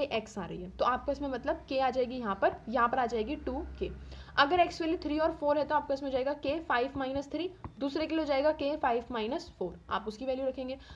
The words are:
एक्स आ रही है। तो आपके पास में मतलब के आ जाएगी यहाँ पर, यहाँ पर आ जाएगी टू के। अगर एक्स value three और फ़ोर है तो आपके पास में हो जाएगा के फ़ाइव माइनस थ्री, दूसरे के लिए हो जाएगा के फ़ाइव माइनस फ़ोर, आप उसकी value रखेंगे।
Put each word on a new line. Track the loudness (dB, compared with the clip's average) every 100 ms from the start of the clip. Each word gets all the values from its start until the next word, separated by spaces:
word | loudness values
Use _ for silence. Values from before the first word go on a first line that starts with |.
| 0 -2
एक्स | -4 -8
आ | -8
रही | -8
है। | -10
तो | 0 2
आपके | 2 0
पास | -2
में | -2
मतलब | -2 -2 -2 -2
के | 0
आ | 2
जाएगी | 2 0 0
यहाँ | -2 2
पर, | 2 2 0
यहाँ | 4 4
पर | 4
आ | 2
जाएगी | 0 0 -2
टू | -4 -4 -6 -4
के। | -6 -6 -12 -14 -4 4
अगर | 6 6
एक्स | 4 2
value | 0 0
three | 0 2
और | 2
फ़ोर | 2 2 2
है | 4
तो | 2
आपके | 2
पास | -2
में | 0
हो |
जाएगा | 0 0 0
के | 0 -2
फ़ाइव | 2 2 2 0
माइनस | -2 -2 -4
थ्री, | -4 -4 -6 -14 -4
दूसरे | -2 0 0
के | 0
लिए |
हो | 2
जाएगा | 4 4
के | 2 0 0
फ़ाइव | 2 0 0
माइनस | -4 -2 -2 -6 -6
फ़ोर, | -6 -6 -4
आप | -4 -4
उसकी | -4 -4
value | 0 0
रखेंगे। | -2 -6 -8 -12